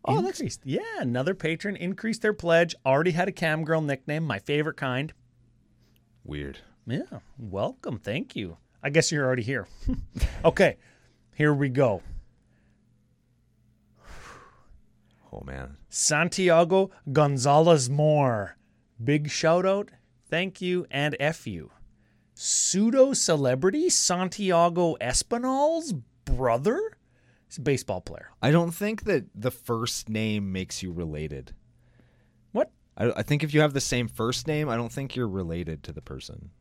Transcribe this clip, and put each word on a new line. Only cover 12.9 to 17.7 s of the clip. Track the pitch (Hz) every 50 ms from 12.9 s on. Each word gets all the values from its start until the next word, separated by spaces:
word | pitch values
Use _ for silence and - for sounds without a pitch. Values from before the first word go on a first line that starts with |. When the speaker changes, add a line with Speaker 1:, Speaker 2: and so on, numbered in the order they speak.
| _ _ _ _ _ _ _ _ _ _ _ _ _ _ _ _ _ _ _ _ _ _ _ - - - - - - - - - _ _ _ - - - _ _ _ _ _ _ _ _ _ _ -
Speaker 1:
Oh, | 50 -
man. | 65 65 67 65 65 69 - - _
Speaker 2:
Santiago | - - - - 156 147 170 175 - - 185 175 165 165 170 160 185 190 196 196 - - _ 147
Gonzalez | 131 156 151 143 143 131 120 143 143 151 165 175